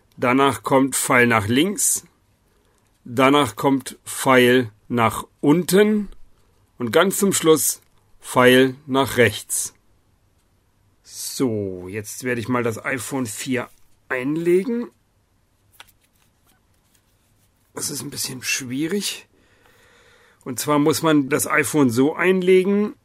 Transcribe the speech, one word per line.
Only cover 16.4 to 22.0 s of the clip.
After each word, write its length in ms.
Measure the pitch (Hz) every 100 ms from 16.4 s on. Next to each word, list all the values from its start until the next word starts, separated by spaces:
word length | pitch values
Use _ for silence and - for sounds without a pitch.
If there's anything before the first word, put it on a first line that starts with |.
| _ _ _ _ _ _ _ _ _ _ _ _ _
Das 160 | - -
ist 120 | 147
ein 80 | 143
bisschen 340 | 143 - 131
schwierig. 800 | - - 131 131 160 202 196 - - _ _ _ _ _ _ _ _ _ _ _
Und 160 | - 127
zwar 180 | 147 147
muss 240 | 151 147
man 260 | 160 151 131
das 200 | 143 -
iPhone 420 | 151 147 156 131
so 240 | 113